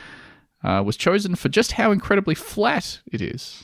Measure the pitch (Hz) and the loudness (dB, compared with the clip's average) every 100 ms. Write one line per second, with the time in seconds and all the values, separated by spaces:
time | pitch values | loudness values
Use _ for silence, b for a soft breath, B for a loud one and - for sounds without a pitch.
0 | B B B B B _ - 95 98 - | B B B B B _ 0 0 0 0
1 | - 196 196 175 - 202 233 - 220 202 | 2 2 2 -2 0 2 2 2 2 2
2 | - 202 202 254 - - 214 - - - | 4 2 2 -2 -4 0 0 0 -4 -10
3 | - - - - - - | -8 -6 -4 -6 -12 -16